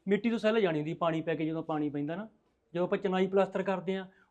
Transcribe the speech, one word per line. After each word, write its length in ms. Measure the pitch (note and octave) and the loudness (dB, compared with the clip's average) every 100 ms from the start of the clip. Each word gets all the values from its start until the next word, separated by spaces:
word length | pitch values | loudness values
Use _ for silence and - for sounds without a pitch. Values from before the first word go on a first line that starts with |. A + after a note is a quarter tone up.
| F#3+ | -2
ਮਿੱਟੀ 220 | G3+ A#3 | 0 0
ਤੋਂ 80 | A3+ | 0
ਸੈੱਲ 240 | G#3+ A3+ | 2 4
ਜਾਣੀ 180 | F#3 D3+ | 2 2
ਹੁੰਦੀ, 140 | D3+ | -2
ਪਾਣੀ 280 | E3 E3+ D#3+ | -2 0 0
ਪੈ 140 | D#3 D#3 | -2 -2
ਕੇ 100 | D#3+ | -2
ਜਦੋਂ 180 | D#3+ | -2
ਪਾਣੀ 260 | D#3+ D3 D3 | -2 -2 -2
ਪੈਂਦਾ 260 | C#3+ D3 F3 | -2 -4 -6
ਨਾ, 140 | A3 _ _ _ _ | -8 _ _ _ _
ਜਦੋਂ 140 | F3 F3 | -2 0
ਆਪਾਂ 100 | G3 | 0
ਚਿਣਾਈ 300 | F#3+ F#3 F#3+ | 2 2 4
ਪਲਾਸਟਰ 360 | G3 F#3 G3 | 4 2 0
ਕਰਦੇ 320 | F#3+ F#3 F3 F#3+ | -2 -2 -2 -6
ਆ, 120 | F#3 _ _ | -6 _ _